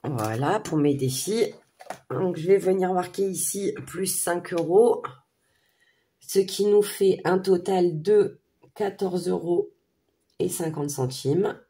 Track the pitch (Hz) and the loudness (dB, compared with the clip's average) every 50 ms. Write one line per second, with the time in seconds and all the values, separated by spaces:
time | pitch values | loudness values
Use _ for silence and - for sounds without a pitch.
0 | - 143 143 117 107 107 110 117 139 151 190 220 214 - 165 156 143 147 139 135 | -6 -4 -4 -2 -2 -2 -2 -2 0 0 -2 -2 -2 -2 0 2 2 2 2 2
1 | 131 127 131 - - 185 214 233 220 - - - _ _ _ _ - - - - | 0 -2 -2 -4 -4 -2 0 0 0 -2 -2 -14 _ _ _ _ -16 -16 -16 -18
2 | _ _ - - 190 180 170 160 156 180 196 196 165 185 190 190 185 180 185 180 | _ _ -4 -2 -2 -2 -2 -2 2 2 2 4 4 2 2 2 2 0 0 -2
3 | 180 180 - - 196 196 185 - - - - 196 196 170 - 131 131 131 - 175 | -2 -4 -4 -4 -2 -2 -2 -4 -6 -6 -4 -4 -4 -4 -6 -6 -12 -10 -6 -6
4 | 190 185 - - - 175 175 175 175 - 180 170 160 156 175 202 240 240 - - | -4 -4 -4 -4 -2 -2 -2 -4 -4 -4 -4 -4 -2 4 6 6 6 6 4 0
5 | - - - _ _ _ _ _ _ _ _ _ _ _ _ _ _ _ _ _ | -4 -12 -16 _ _ _ _ _ _ _ _ _ _ _ _ _ _ _ _ _
6 | _ _ _ _ - - - 190 190 190 - - 202 208 208 208 202 196 - - | _ _ _ _ -14 0 0 0 0 0 -2 0 2 4 4 4 4 2 0 2
7 | 196 190 180 - - 156 185 190 185 196 185 175 - - 190 185 175 175 160 151 | 2 2 2 2 2 0 0 2 4 2 2 2 2 0 2 2 2 2 0 -2
8 | 156 196 214 208 202 - - _ _ _ _ _ _ _ _ - 208 196 196 - | 2 4 4 4 4 2 -2 _ _ _ _ _ _ _ _ -4 -4 -4 -2 -2
9 | 196 185 180 180 175 180 185 170 165 165 175 175 - - _ _ _ _ _ _ | -4 -2 -2 -2 -2 -2 -2 -2 0 -2 -2 -2 -2 -8 _ _ _ _ _ _
10 | _ _ _ _ _ _ _ _ 175 180 - - 170 160 156 151 143 147 143 - | _ _ _ _ _ _ _ _ -4 -4 -2 -4 -4 -4 -4 -4 -6 -6 -4 -4
11 | 131 127 131 - - 131 147 175 202 - - - _ _ | -4 -4 -4 -4 -2 0 0 2 0 -2 -4 -8 _ _